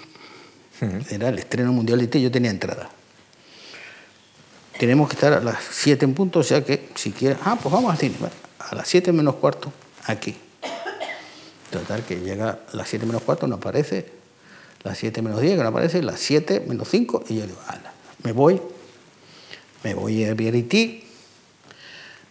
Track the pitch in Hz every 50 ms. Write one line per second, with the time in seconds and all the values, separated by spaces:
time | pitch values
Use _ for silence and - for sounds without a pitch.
0 | - - - - - - - - - - - - - - - - 123 104 92 98
1 | 131 - 107 98 110 127 113 - - - - 117 123 123 127 123 113 120 120 123
2 | 123 117 - 151 127 127 117 127 123 113 98 92 - - - - - - - -
3 | - - - - - _ - - - - - - - - - - - - - -
4 | - - - - - - - - - - - - - - - - 120 120 127 147
5 | 147 139 - - 139 147 151 - 107 117 110 - - - - - - 147 143 127
6 | 151 135 131 165 196 185 - 175 139 - 131 147 139 - 139 - - - - -
7 | - 113 98 - 123 135 135 - - 190 240 233 - 147 156 220 254 220 165 147
8 | - 127 - - - - - - - - - - - - - 110 - - - 180
9 | 185 185 170 160 151 143 127 - - 147 - - - 143 - - - - - -
10 | - - 110 104 - - - - - - - _ - - - - - 370 403 -
11 | - - - - - - - - - - - - - - - 90 87 - 101 113
12 | 120 - 92 87 90 95 98 101 110 113 - - - - - 104 101 - - 107
13 | 113 113 117 110 - - 147 - 147 135 110 95 - - - 135 151 - - 185
14 | 170 - - - - - _ _ - - - - - - - - - - 95 -
15 | - 113 110 117 113 110 107 110 127 170 202 170 120 113 - - - 165 160 180
16 | 151 110 - - - - 147 151 151 - 196 202 - 151 127 110 113 - - 220
17 | 240 233 - - - - 113 110 107 95 90 - - - - - - - - -
18 | - - - - - 123 110 123 139 165 196 190 - - - - - - - -
19 | - - - - - - - - - - - - - - - - - 110 95 92
20 | 104 110 110 110 110 107 110 110 110 113 117 120 117 120 190 214 226 226 - -
21 | - - - - - - - - - - _ _ - - - - - - - -
22 | - - - - - -